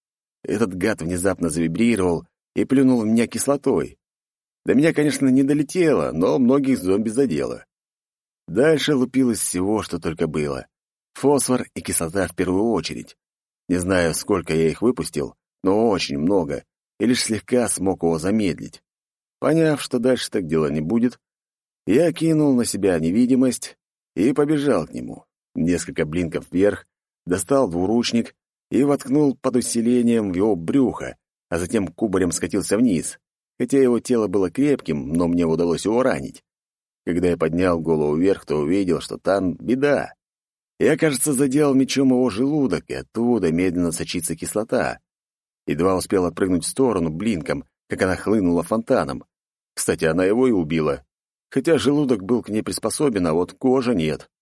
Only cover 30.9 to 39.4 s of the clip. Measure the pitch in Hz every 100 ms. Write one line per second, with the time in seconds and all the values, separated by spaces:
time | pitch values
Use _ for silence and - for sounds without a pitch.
30.9 | 80 64 - _ _ - 85 90 110 92
31.9 | - 113 92 92 85 87 101 85 101 123
32.9 | 85 - - _ _ _ - 123 143 131
33.9 | 120 - 120 104 98 92 82 147 131 -
34.9 | 76 65 82 85 85 85 80 85 78 95
35.9 | 113 127 85 67 - _ _ _ _ _
36.9 | _ - 85 90 82 82 85 92 85 78
37.9 | 78 76 76 92 92 - 76 76 95 90
38.9 | 78 - - - 95